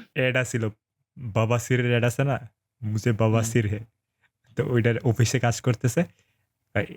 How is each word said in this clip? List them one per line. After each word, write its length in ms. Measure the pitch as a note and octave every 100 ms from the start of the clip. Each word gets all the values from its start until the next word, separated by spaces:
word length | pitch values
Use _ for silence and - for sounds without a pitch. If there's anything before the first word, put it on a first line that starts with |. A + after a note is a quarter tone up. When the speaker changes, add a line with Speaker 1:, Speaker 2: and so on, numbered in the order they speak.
| A#3
Speaker 1:
অ্যাড 240 | - B2+ B2+
আছিল, 260 | B2 A#2 A2 - _ _ _ - A#2+
বাবা 260 | A2+ A2+ A#2+
সিরের 300 | - B2+ B2
অ্যাড 160 | A#2+ A#2+
আছে 180 | -
না? 140 | C#3 B2+ A2+ _ _ -
"মুঝে 300 | A2 G#2+ B2
বাবা 260 | A2 A2+ A2
Speaker 2:
হুম। 60 | A2
Speaker 1:
সির 200 | A#2+ G#2
হে।" 120 | G#2 - _ _ _ _ _ _ -
তো 40 | C#3+
ওইটার 300 | A#2+ A#2 A2+ B2+
অফিসে 320 | A2+ A2+ B2+
কাজ 160 | A#2+ -
করতেছে। 400 | B2+ A#2 B2+ - - _ _ _ _ _ _ -
আর 80 | G2